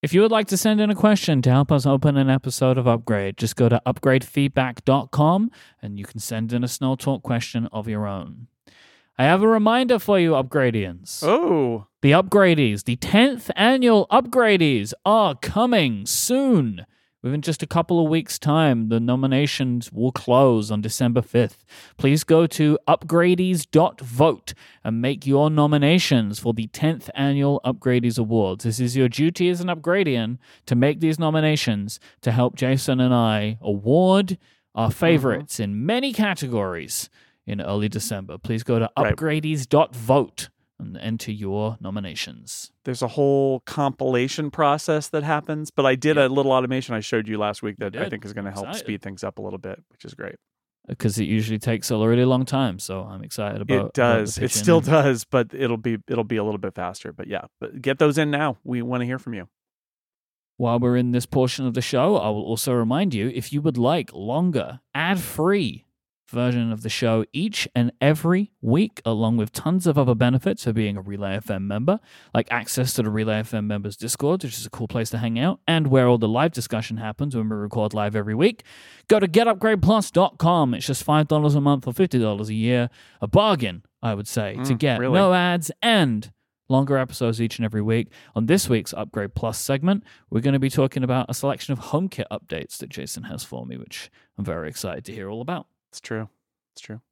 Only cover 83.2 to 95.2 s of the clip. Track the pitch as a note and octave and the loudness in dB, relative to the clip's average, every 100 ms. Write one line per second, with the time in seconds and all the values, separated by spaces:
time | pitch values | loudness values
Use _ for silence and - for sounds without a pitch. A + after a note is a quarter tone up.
83.2 | G#2+ F#3 G#3+ F3 A2+ F2+ _ _ A#2 G#2 | 2 2 4 2 -2 -8 _ _ -6 -6
84.2 | G#2 - G#2 G2+ C3+ A#2+ D3 A#2 B2 F3 | -4 -4 -4 -6 -4 0 0 0 2 4
85.2 | G3 F3+ F3+ F3 D#3+ - A#3 A3 D3 A2 | 4 4 2 -2 -4 -2 2 4 4 0
86.2 | - _ _ _ _ C3 C#3 C3+ C3 - | -6 _ _ _ _ 0 2 0 -2 -2
87.2 | A#2+ A2 A#2 - A2 A2 G#2+ A2+ - - | -2 0 -4 -2 -4 -2 0 0 -2 -12
88.2 | - - A2+ F#3 - A#2 - - G#2+ - | -10 -4 2 2 2 0 -2 -10 -8 -8
89.2 | G2+ - A2+ A2 - C#3 E3 G3+ - _ | -6 -6 -6 -6 -4 -2 0 0 -4 _
90.2 | _ A2 C3+ C#3 C3+ - C3+ - B2+ B2+ | _ -2 0 0 0 0 0 0 -2 -2
91.2 | A#2+ B2 C#3 - - B2+ - D3 F#3 - | -2 -4 -4 -6 -6 -8 -4 -4 -4 -6
92.2 | - G#2 _ D#2+ - - - - C#2 - | -10 -10 _ -12 -12 -14 -14 -12 -12 -12
93.2 | - D2 - B1+ B1 B1 A#1 - - _ | -12 -14 -12 -12 -12 -14 -14 -16 -18 _
94.2 | _ - G2 E2+ D#2 - G2+ D#2 - G#2+ | _ -10 -8 -6 -8 -10 -10 -10 -12 -14